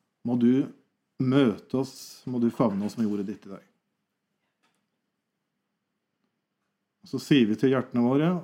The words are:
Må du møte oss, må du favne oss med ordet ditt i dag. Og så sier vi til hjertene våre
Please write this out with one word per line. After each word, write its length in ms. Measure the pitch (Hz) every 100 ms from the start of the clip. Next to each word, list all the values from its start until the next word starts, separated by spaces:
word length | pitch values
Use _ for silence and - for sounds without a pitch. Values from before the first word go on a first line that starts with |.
| _ _
Må 120 | 120 120
du 260 | 120 127 156 - _ _ _ -
møte 560 | 127 135 127 92 - 127
oss, 440 | 135 - - - -
må 120 | 123
du 100 | 117
favne 360 | - 120 98 101
oss 100 | 120
med 100 | 107
ordet 160 | 104 101
ditt 200 | 98 101
i 60 |
dag. 100 | 95 - _ _ _ _ _ _ _ _ _ _ _ _ _ _ _ _ _ _ _ _ _ _ _ _ _ _ _ _ _ _ _ _ _
Og 80 | -
så 80 | 131
sier 280 | - 147 107
vi 80 | 110
til 140 | 135
hjertene 300 | 131 123 120
våre 260 | 120 135 160 180